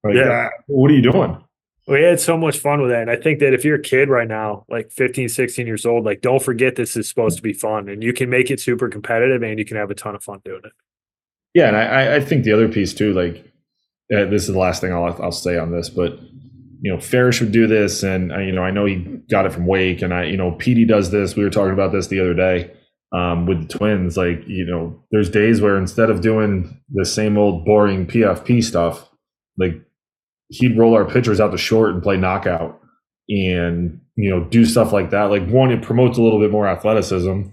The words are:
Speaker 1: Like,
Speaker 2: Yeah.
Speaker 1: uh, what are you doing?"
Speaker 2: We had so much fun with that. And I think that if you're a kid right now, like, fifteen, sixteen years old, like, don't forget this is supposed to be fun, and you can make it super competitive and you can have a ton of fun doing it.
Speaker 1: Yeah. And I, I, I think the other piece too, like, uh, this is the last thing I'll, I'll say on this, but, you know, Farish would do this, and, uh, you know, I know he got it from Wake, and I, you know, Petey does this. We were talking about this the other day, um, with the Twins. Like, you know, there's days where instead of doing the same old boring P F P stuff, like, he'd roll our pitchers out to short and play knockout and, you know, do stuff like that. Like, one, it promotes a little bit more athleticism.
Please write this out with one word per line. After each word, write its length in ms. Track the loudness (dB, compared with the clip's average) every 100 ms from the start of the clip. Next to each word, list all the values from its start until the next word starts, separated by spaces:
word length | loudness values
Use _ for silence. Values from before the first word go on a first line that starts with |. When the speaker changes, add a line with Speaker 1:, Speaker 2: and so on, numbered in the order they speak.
Speaker 1:
Like, 100 | 2
Speaker 2:
Yeah. 320 | 2 2 0 -4
Speaker 1:
uh, 20 | -10 -4
what 240 | 2 6
are 40 |
you 80 | 6
doing?" 340 | 4 2 0 -4 _ _ _ _ -2
Speaker 2:
We 160 | 4
had 160 | 4 4
so 200 | 0 0
much 200 | 0 -2
fun 220 | -2 0
with 100 | 0
that. 120 | 0
And 80 | -2
I 60 | -2
think 240 | -2 0
that 120 | 2
if 100 | 2
you're 140 | 2 -2
a 60 |
kid 260 | 0 0 2
right 200 | 2 0
now, 360 | -4 -6 -8 _
like, 220 | -10 -10
fifteen, 380 | -4 -4 -2 -6
sixteen 380 | -2 -4 -4 -6
years 180 | -4
old, 200 | 0 0
like, 160 | 0 -2
don't 180 | 2 2
forget 340 | 2 0 0 0
this 200 | -6 -6
is 120 | -6
supposed 280 | -2 -2 -2
to 60 |
be 100 | -6
fun, 360 | -6 -4 -4 -6
and 140 | -6
you 100 | -4
can 180 | -4 -2
make 200 | 0 0
it 100 | -2
super 280 | -4 -4 -4
competitive 540 | -6 -4 0 2 0
and 160 | -4 -6
you 60 |
can 120 | -8 -8
have 140 | -8
a 40 |
ton 200 | -8 -10
of 80 | -12
fun 180 | -14 -16
doing 180 | -14 -16
it. 80 | -16 _ _ _ _ _ _ _ _
Speaker 1:
Yeah. 160 | 2 4
And 80 | 2
I, 60 |
I, 320 | 0 0 2 0
I 40 |
think 240 | 0 0
the 80 | 2
other 160 | 2 2
piece 260 | 0 -4
too, 180 | -2 0
like, 320 | 0 -2 -6 -20 _ _ _ _ _ _
uh, 120 | -2
this 240 | 0 -2 0
is 40 |
the 40 | 0
last 220 | 0 -2
thing 120 | -4
I'll, 240 | -2 -4 -4
I'll 80 | -8
say 260 | -6 -4 -2
on 140 | -2
this, 180 | -6 -6
but, 300 | -4 -4 -6 -20 -20 -20 -20 -20 -8
you 100 | -6
know, 80 | -6
Farish 420 | -2 2 2 0
would 120 | 0
do 140 | 2 4
this, 360 | 2 0 -2
and, 300 | -4 -4 -4
uh, 60 | -6
you 120 | -4
know, 120 | -2
I 80 | -2
know 160 | -2 -2
he 100 | -2 -8 -14 -2
got 160 | 0 0
it 60 |
from 140 | -2 0
Wake, 360 | 0 0 -2
and 100 | -4
I, 120 | -4
you 120 | -4 -2
know, 160 | -4
Petey 320 | -2 0 2
does 260 | 4 4 2
this. 260 | 0 -2 -2
We 80 |
were 60 | 0
talking 220 | 0 0
about 200 | 0 0
this 160 | -2 -2
the 100 | -2
other 160 | 0
day, 380 | 2 2 0 -4 -16 _ _ _
um, 340 | -4 -2 -2 -2
with 220 | -2 -4
the 100 | -4
Twins. 380 | -2 0 -2 -2
Like, 260 | -2 -4 -8
you 160 | -8
know, 360 | -4 -4 -6 -12 _
there's 200 | 0 2
days 300 | 2 4 4
where 160 | 4 2
instead 340 | -2 0 0
of 120 | 2
doing 580 | 0 0 0 -2 -6 -12 _
the 140 | -4
same 340 | -2 0 0 2
old 260 | 2 2
boring 420 | 2 4 4 0 -2
P 180 | 2
F 200 | 2 0
P 160 | 0 0
stuff, 460 | 2 0 -2 -4 -16 _ _ _ _ -4
like, 220 | -4 -4 _ _ _ _ _ _ _
he'd 300 | 0 2 6
roll 160 | 6
our 100 | 6
pitchers 360 | 4 0 2 2
out 100 | 2
to 80 | 0
short 320 | 0 2 2
and 100 | 0
play 140 | -2 0
knockout 640 | 0 -2 -2 -4 -6 -12 _ _ _ _ -6
and, 720 | -2 0 -2 -2 -2 -4 -8 _ -4
you 140 | -2
know, 140 | -2
do 200 | 0 2
stuff 280 | 4 4 2
like 180 | 0 0
that. 140 | -2
Like, 240 | 0 0 2
one, 220 | 2 4
it 120 | 0
promotes 360 | 0 2 2 4
a 40 |
little 160 | 4 4
bit 120 | 2
more 180 | 2 0
athleticism. 760 | 0 0 0 0 -2 -2 -4 -6